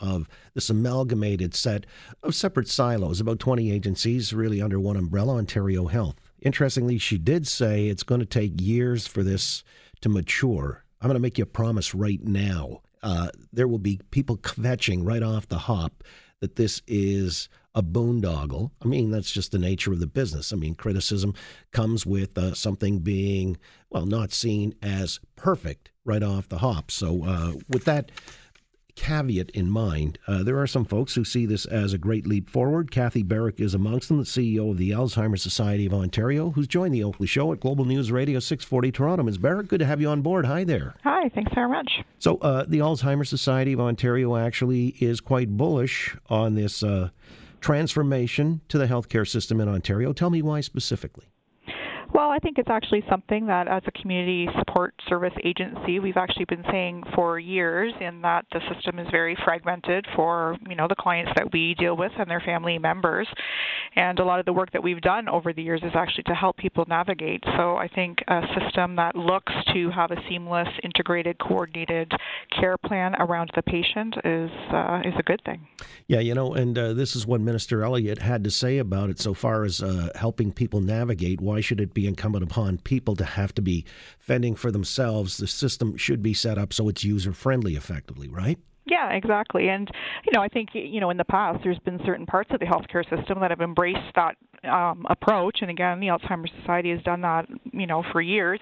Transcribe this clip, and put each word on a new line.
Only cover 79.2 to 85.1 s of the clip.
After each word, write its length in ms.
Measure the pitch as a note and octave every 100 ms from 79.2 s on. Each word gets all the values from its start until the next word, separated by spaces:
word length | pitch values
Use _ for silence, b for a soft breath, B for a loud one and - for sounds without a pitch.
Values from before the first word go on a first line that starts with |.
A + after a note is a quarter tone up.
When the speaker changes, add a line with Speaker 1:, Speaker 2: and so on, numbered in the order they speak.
Speaker 1:
so 140 | A2
far 300 | F#2+ A#2+ A2
as, 180 | G#2 E2+
uh, 280 | F#2+ F#2 E2
helping 380 | - A2+ - G#2
people 280 | - A#2+ G#2+
navigate. 640 | F#2+ A2 A#2+ F#2+ F2+ F#2
Why 180 | F#2+ G#2
should 200 | A2 G#2+
it 120 | G2
be 140 | - G2+
incumbent 380 | F#2+ G#2+ G#2
upon 340 | F2 - G2+ F2+
people 380 | - C3 A#2+ G2
to 80 |
have 280 | F2+ - G2
to 60 | -
be 240 | G2 E2+ - B B B
fending 360 | - B2+ A#2+
for 160 | G#2+ B2
themselves? 680 | G2+ F#2+ - B2